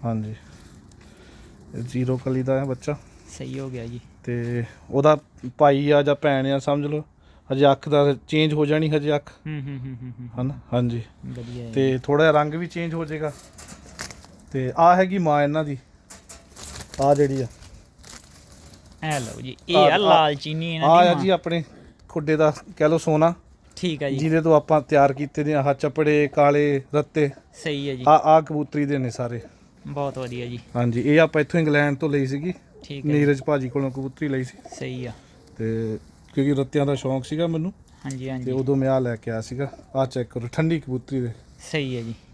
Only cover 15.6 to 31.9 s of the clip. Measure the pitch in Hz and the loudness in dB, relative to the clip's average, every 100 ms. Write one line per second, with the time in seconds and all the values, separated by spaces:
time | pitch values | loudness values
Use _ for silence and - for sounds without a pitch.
15.6 | 151 131 _ _ _ - _ - - - | -4 -8 _ _ _ -20 _ -20 -20 -20
16.6 | - - - - 139 143 143 135 123 - | -16 -16 -16 -2 2 4 2 0 -6 -10
17.6 | - - - _ - - - - - - | -20 -20 -20 _ -20 -20 -20 -20 -20 -20
18.6 | - - - - 156 147 113 - 123 - | -20 -20 -20 -10 -4 -4 -6 -10 -14 -14
19.6 | - 170 147 165 208 165 156 143 151 156 | 0 4 4 4 4 4 4 0 -6 -6
20.6 | 165 160 156 170 180 170 190 180 170 170 | -6 0 4 6 6 4 0 0 0 -4
21.6 | 151 - - _ - 170 147 156 156 147 | -6 -16 -20 _ -10 -8 -2 2 2 0
22.6 | - - 151 165 - 151 165 175 - _ | -14 0 2 2 2 2 2 0 -14 _
23.6 | _ - 180 151 139 135 160 160 160 151 | _ -8 -6 -4 -4 -2 0 2 4 4
24.6 | - 156 131 147 139 135 143 - 147 147 | 4 0 4 4 4 2 -6 -4 -2 0
25.6 | 139 139 147 139 151 147 143 151 143 143 | 0 0 -2 0 2 2 2 4 4 4
26.6 | 147 139 131 147 143 156 143 - _ - | 2 0 -2 -4 -2 0 0 -2 _ -12
27.6 | 165 143 139 131 131 156 156 160 151 151 | -8 -6 -6 -2 6 6 8 4 4 -6
28.6 | 143 151 143 143 127 - 123 117 - _ | -4 -2 -2 0 -2 -4 -8 -8 -14 _
29.6 | _ _ - 143 139 131 127 123 120 120 | _ _ -12 -6 -6 -6 -10 -10 -10 -12
30.6 | - 120 123 117 127 151 160 156 147 175 | -6 -2 0 0 4 4 4 2 0 0
31.6 | 156 147 147 | 2 2 2